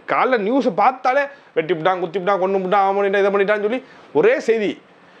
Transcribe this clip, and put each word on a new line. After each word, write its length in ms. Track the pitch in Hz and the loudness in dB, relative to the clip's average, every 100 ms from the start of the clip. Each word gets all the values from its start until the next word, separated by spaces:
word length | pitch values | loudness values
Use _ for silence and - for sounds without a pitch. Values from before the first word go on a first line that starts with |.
| - | -2
காலைல 320 | 143 226 247 | 0 2 0
நியூஸ் 360 | 196 269 233 | 0 0 0
பார்த்தாலே 480 | 175 220 262 254 269 277 - - | 2 0 0 -2 0 -2 -8 -6
வெட்டிவிட்டான், 440 | - 156 170 175 185 | -6 -2 -2 0 -2
குத்திவிட்டான், 400 | 180 190 180 196 | -4 -4 -2 0
கொண்டு 220 | 185 196 | 0 -2
விட்டான், 260 | 185 196 196 | 0 0 2
அவன் 180 | 196 | 0
பண்ணிட்டான், 140 | 202 202 | 0 0
இதை 120 | 196 | 0
பண்ணிட்டான்னு 300 | 196 196 214 | 0 0 0
சொல்லி 240 | 208 247 - - - | -2 -4 -8 -20 -4
ஒரே 280 | 143 196 285 | 2 2 2
செய்தி. 400 | - 226 190 113 - - - - | 0 -2 -2 -6 -14 -20 -20 -20